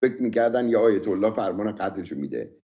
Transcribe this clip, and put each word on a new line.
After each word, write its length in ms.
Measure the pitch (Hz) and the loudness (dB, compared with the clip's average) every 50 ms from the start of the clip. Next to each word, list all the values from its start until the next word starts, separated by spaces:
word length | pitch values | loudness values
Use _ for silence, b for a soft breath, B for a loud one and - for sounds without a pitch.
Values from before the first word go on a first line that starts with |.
فکر 220 | 131 127 117 - | 0 0 0 -2
می‌کردن 460 | 127 113 107 117 117 117 117 123 120 117 | -4 0 2 2 2 2 2 2 2 2
یا 120 | 113 104 | 4 4
آیت 280 | 113 113 104 95 92 104 | 4 4 4 2 0 -2
الله 220 | 92 95 104 113 | 0 2 0 0
فرمان 420 | 113 117 104 95 90 101 104 107 | 0 0 -2 -2 -2 -2 -4 -4
قتلشو 440 | 101 - 98 95 95 98 87 - 73 | -4 -4 -6 -6 -6 -8 -10 -8 -8
می‌ده. 400 | 71 71 69 64 58 53 - - _ | -8 -6 -6 -6 -8 -8 -10 -14 _